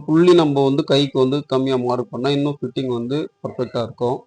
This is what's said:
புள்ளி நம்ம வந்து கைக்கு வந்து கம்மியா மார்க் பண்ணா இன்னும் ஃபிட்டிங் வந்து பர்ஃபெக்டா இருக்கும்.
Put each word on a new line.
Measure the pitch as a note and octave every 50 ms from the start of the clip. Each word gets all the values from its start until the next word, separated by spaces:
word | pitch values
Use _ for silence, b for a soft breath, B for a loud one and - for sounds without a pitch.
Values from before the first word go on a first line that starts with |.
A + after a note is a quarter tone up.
புள்ளி | - - D#3 E3 F3 F3+ F3
நம்ம | E3+ D#3+ D3 C#3 C#3
வந்து | C3+ C3+ C#3 D3+ -
கைக்கு | - C#3+ C#3 C#3+ C3+ - C3+
வந்து | C3 C3 C#3 D3 -
கம்மியா | - C3 C3 C3+ C3+ C3 B2+
மார்க் | B2 B2 B2 B2 A#2+ -
பண்ணா | - A#2 B2+ C#3+
இன்னும் | C#3+ C#3+ C#3+ D3 C#3+
ஃபிட்டிங் | - - A#2 - C#3+ C3 B2+
வந்து | A#2+ A#2 A#2 B2 C#3 D3+ - - _ _
பர்ஃபெக்டா | - A2+ - - B2 A2+ - B2
இருக்கும். | A2+ A2+ - - B2 A#2+ C#3 - -